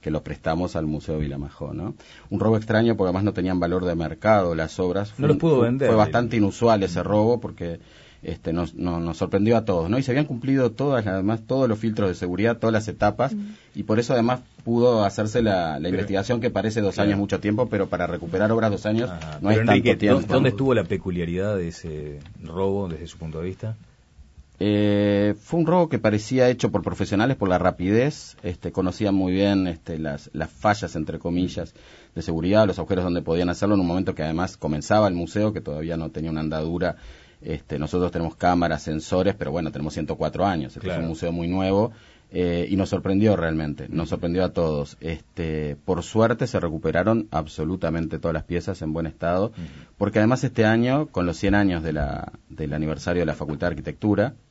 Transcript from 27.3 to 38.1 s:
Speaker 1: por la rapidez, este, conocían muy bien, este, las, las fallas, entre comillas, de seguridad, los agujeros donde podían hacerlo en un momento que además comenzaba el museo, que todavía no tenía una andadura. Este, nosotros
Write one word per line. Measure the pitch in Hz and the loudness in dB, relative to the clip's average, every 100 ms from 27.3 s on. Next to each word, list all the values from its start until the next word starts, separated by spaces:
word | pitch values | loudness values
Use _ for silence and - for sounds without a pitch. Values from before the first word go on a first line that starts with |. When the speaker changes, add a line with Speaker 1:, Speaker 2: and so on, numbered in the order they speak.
| 131 | 2
Speaker 1:
por | 98 | 2
la | 90 | 4
rapidez, | 90 - 90 107 135 147 - - | 2 2 2 4 2 -2 -14 -10
este, | - 87 85 | -8 -6 -6
conocían | 90 92 90 104 | -2 -2 0 0
muy | 98 92 | 2 2
bien, | 92 101 101 92 | 2 4 4 0
este, | 82 - 80 | -6 -8 -6
las, | 78 71 - | -6 -6 -10
las | 73 80 | -8 -8
fallas, | - 107 104 87 82 | -2 0 2 -2 -6
entre | 78 80 | -6 -6
comillas, | 87 87 90 - 82 - - - - | -4 -2 -2 -4 -10 -14 -20 -20 -14
de | - | -10
seguridad, | 85 82 85 104 107 | -4 -2 2 4 4
los | 90 | 2
agujeros | 82 92 | -2 -2
donde | 90 87 | 0 -2
podían | 78 82 87 | 0 0 0
hacerlo | 87 101 104 | 0 0 2
en | |
un | 90 | 2
momento | 90 90 | 0 -2
que | 90 | -4
además | 78 80 92 - | -4 -2 -4 -4
comenzaba | 78 76 73 107 104 | -4 -4 2 4 4
el | |
museo, | 90 82 107 107 | 0 -4 0 0
que | - | -2
todavía | - 76 80 82 | -6 -6 -4 -4
no | 78 | -6
tenía | 71 80 | -6 -6
una | 78 | -4
andadura. | 78 78 78 85 87 82 - - - _ | -4 -4 -4 -2 -2 -4 -14 -20 -20 _
Este, | - 76 - 76 | -8 -8 -6 -6
nosotros | 76 90 90 | -2 0 0